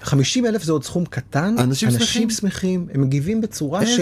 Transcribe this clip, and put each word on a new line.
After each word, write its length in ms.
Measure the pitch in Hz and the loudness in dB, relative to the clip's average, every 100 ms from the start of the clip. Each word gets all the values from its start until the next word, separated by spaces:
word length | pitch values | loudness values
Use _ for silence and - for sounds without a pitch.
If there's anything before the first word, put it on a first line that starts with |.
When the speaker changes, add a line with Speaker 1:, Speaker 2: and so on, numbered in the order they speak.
Speaker 1:
חמישים 440 | - 139 131 254 240 | 0 2 2 2 0
אלף 180 | 214 | 0
זה 80 | 156 | 0
עוד 120 | 156 | -2
סכום 220 | - 180 170 | -2 -4 -4
קטן, 500 | - - 143 185 233 | -6 -4 -2 0 2
Speaker 2:
אנשים 300 | 123 135 220 | 2 2 2
Speaker 1:
אנשים 100 | 120 | 2
Speaker 2:
שמחים. 300 | - 240 226 | 2 0 0
Speaker 1:
שמחים, 580 | 220 196 - 185 185 175 | 0 -2 -2 -2 -2 -2
הם 80 | 139 | 0
מגיבים 400 | 135 139 151 220 | 2 0 0 -2
בצורה 400 | 220 - 147 175 | -2 -4 -4 0
Speaker 2:
איזה 100 | 220 240 | 2 4